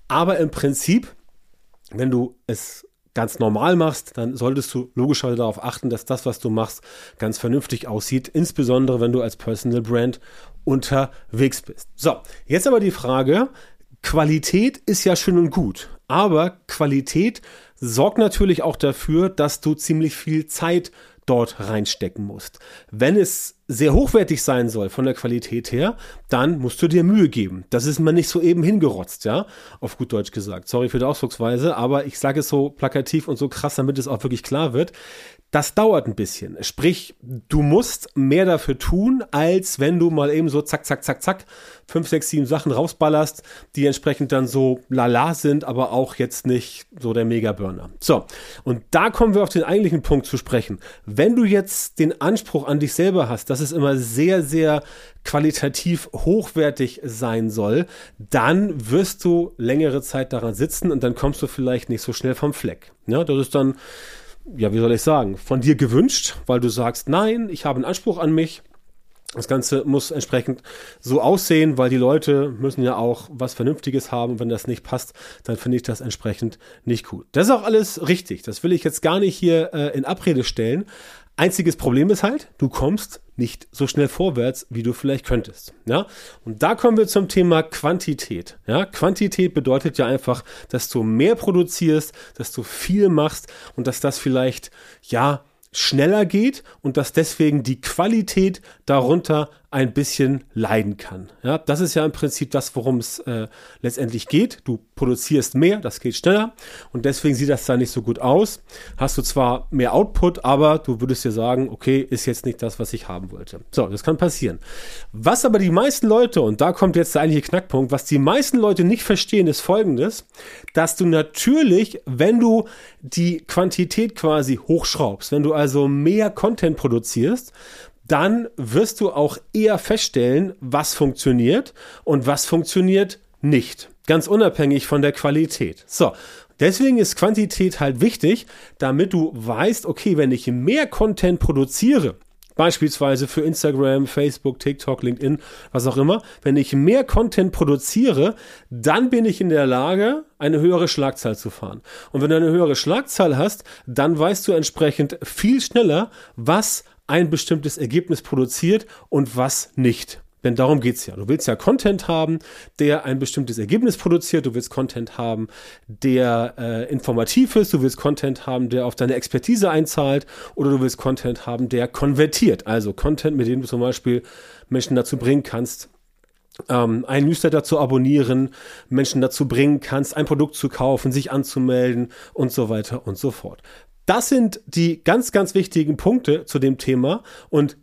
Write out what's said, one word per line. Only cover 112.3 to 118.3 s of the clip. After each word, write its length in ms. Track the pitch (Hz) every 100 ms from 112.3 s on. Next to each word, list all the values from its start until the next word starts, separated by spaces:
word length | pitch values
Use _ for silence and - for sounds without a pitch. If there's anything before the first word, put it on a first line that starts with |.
| 117 127
nicht 140 | -
das, 180 | 113 -
was 120 | 110
ich 140 | 113 -
haben 240 | 90 92
wollte.“ 300 | 95 - 87 -
So, 160 | - 95
das 160 | 101
kann 140 | - 160
passieren. 420 | 175 - 113 85 - - - - -
Was 320 | 110 135 240
aber 160 | 262 214
die 100 | 185
meisten 380 | 175 277 - 220
Leute, 320 | 226 240 170
und 200 | 110 107
da 120 | 160
kommt 240 | - 190 170
jetzt 180 | 165
der 80 | 151
eigentliche 240 | 160 151 -
Knackpunkt, 460 | 180 180 131 127
was 140 | 135 -
die 120 | 147
meisten 400 | 143